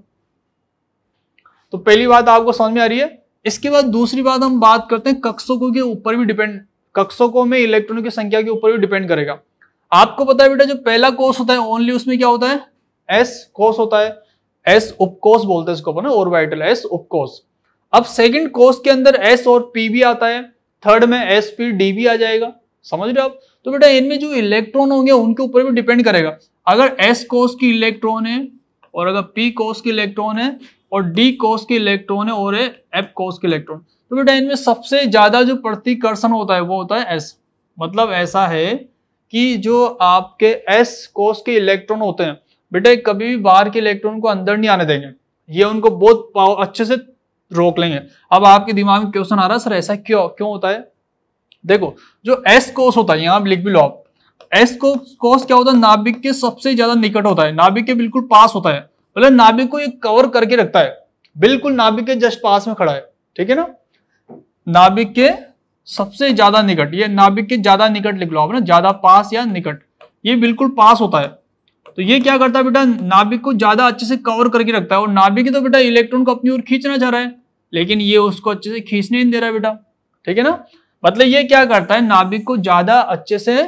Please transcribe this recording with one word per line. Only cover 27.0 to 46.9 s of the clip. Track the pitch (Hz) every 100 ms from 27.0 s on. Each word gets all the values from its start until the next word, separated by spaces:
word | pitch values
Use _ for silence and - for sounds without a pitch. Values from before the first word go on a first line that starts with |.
| 202 240 240
कोष | 247 247 247
की | 254
इलेक्ट्रॉन | 226 226 220 226 220 226
है | 240 269 - _ _ _ -
और | 175
अगर | 202
पी | 196 214 240
कोष | 240 220 220
की | 233
इलेक्ट्रॉन | 214 208 202 214 214
है | 254 277 - _ _
और | 196
डी | 180 175 254
कोष | 247 220 226 220
की | 233
इलेक्ट्रॉन | 208 202 196 202 214
है |
और | 220 196 208
एफ | 254 240 _ 175 196 -
कोष | 185 180
की | 180
इलेक्ट्रॉन, | 156 - 156
तो | _ _ - 254
बेटा | 269
इनमें | 269 269 277
सबसे | 254 233 - 277 262
ज्यादा | 214 208 240
जो | 247 262
प्रतिकर्षण | 226 214 254 240 226 214 226
होता | 226 196 185
है |
वो | 175 190
होता | 185 220
है | 208 165
एस। | 151 - _ _ _ -
मतलब | 165 202 226
ऐसा | 180 175 190 185
है | 160 175 269 - _ _ _ _
कि | 226 254 233
जो | 214 240 247 247
आपके | 180 185 185 - 214 226 -
एस | 208 240 - -
कोष | - 208 214
के | - 226
इलेक्ट्रॉन | 190 196 190 220
होते | 208 -
हैं | 185 190 _ _ _
बेटा | 180 233 240
कभी | 233 202 226
भी | 247
बाहर | 196 190 208
के | 226
इलेक्ट्रॉन | 214 202 214 220
को | 220
अंदर | 196 185 208
नहीं | 220
आने | 190 160
देंगे, | 143 139 - _ _ -
ये | 160
उनको | 202 220 220
बहुत | 190 208 226 - 202
पाव-, | 190 196
अच्छे | 190 -
से | 220